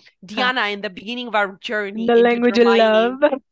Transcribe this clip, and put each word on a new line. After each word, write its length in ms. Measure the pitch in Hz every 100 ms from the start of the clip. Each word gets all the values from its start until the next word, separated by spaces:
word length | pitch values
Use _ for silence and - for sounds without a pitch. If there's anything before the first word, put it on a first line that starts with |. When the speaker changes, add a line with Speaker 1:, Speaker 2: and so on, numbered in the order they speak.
| _ _ 185 214
Speaker 1:
Huh. 160 | 247
Speaker 2:
Diana, 160 | 254 208
in 140 | 202
the 80 | 202
beginning 400 | 175 190 247 240
of 60 | 214
our 200 | 202 196
journey 460 | - 214 202 214 233
Speaker 1:
The 80 | 233
Speaker 2:
into 40 |
Speaker 1:
language 340 | 240 240 240 233
of 100 | 233
Speaker 2:
Hermione, 100 | 226
Speaker 1:
love. 420 | 220 214 233 262 294 277 _